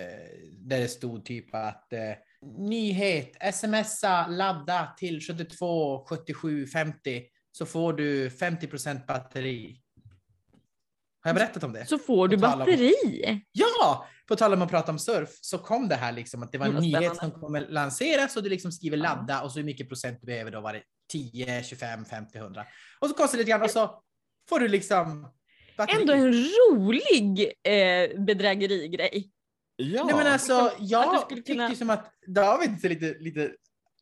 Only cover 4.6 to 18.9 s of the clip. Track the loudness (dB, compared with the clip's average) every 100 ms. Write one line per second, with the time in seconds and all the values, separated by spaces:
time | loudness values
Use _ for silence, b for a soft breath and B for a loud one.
4.6 | -2 -2 -4 -8 -8 -8 -8 -10 -10 -6
5.6 | -2 0 0 -4 -8 -10 -10 -8 -4 -4
6.6 | -4 -4 -4 -6 -8 -8 -10 _ _ -12
7.6 | -6 -2 -2 0 -2 -2 -4 -4 -4 -4
8.6 | -8 -8 -8 -8 -6 -8 -6 -8 -6 -8
9.6 | -12 -20 _ _ -20 _ _ _ _ _
10.6 | _ _ _ _ _ _ -2 0 0 -2
11.6 | -10 -8 -4 -4 2 4 4 4 4 4
12.6 | 4 4 6 4 2 -2 -4 -4 -6 0
13.6 | 2 4 2 2 B B -4 2 4 4
14.6 | 2 0 -2 -4 -2 -2 -4 -10 -10 -8
15.6 | -2 -2 0 -2 -2 -6 -12 -12 -10 -4
16.6 | -2 0 2 2 0 -2 -8 -8 -8 -6
17.6 | -4 -4 -4 -2 0 2 0 -2 -4 -4
18.6 | -6 -6 -4